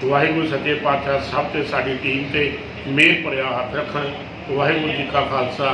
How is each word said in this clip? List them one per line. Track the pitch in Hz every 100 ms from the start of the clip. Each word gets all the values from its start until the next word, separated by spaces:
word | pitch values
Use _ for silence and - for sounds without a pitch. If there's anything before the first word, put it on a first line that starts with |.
ਵਾਹਿਗੁਰੂ | 131 143 156 160 156
ਸੱਚੇ | 135 147
ਪਾਤਸ਼ਾਹ | 143 147 139 143 139 -
ਸਭ | 143 -
ਤੇ, | 151
ਸਾਡੀ | 143 143 135 127
ਟੀਮ | 139 135 143
ਤੇ | 151 143 - - - 139
ਮਿਹਰ | 139 165 165
ਭਰਿਆ | 160 135 135
ਹੱਥ | 120 -
ਰੱਖਣ। | 135 147 147 143 143 - - -
ਵਾਹਿਗੁਰੂ | 135 143 156 156
ਜੀ | 143 135
ਕਾ | 139
ਖਾਲਸਾ | 139 135 127 - 139